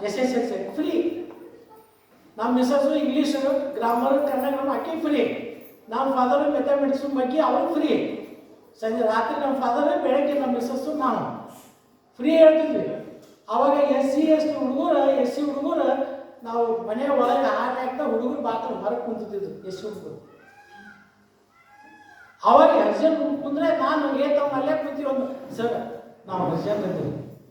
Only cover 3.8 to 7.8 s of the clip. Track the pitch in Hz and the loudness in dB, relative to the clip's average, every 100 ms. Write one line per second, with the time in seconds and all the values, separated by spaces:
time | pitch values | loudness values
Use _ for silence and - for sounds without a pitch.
3.8 | 233 240 269 277 285 269 269 277 277 233 | 0 0 2 2 2 0 -2 -2 -2 -4
4.8 | 330 320 311 285 208 - - - - - | -4 -4 0 0 0 -2 -10 -14 -18 -20
5.8 | - 233 269 262 254 285 294 294 277 277 | -8 -4 0 2 2 4 2 0 2 2
6.8 | 277 269 277 269 247 302 - - 330 311 | 2 0 -2 -2 0 2 2 2 0 0